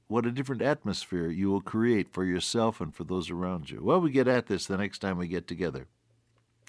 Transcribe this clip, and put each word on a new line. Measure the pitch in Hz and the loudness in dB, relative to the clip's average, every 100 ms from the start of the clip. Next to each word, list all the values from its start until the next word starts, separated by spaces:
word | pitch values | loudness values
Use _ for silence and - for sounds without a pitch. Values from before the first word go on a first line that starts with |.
| - | -2
what | 110 | 0
a | 117 | 0
different | 123 135 120 | 0 -4 0
atmosphere | 120 147 - - - 90 85 | 0 0 -2 -4 -4 -2 -2
you | 85 98 | 0 2
will | 98 | 0
create | - 110 117 110 90 | 0 0 4 4 2
for | - | 0
yourself | 92 90 - 117 113 110 | 0 0 0 2 0 0
and | 82 | -6
for | - | -8
those | 85 90 85 | -4 -4 -2
around | 87 90 90 71 | -4 -2 -4 -6
you. | 55 | -4
Well, | 85 170 | 2 4
we | 165 | 4
get | 135 127 | 4 4
at | 123 - | 4 2
this | 95 | -2
the | - 95 | -2 -2
next | 101 - | -2 -4
time | 101 90 | -4 -2
we | 87 | -2
get | 87 - | -4 -6
together. | 85 87 65 64 _ _ _ _ _ _ _ | -4 -4 -4 -10 _ _ _ _ _ _ _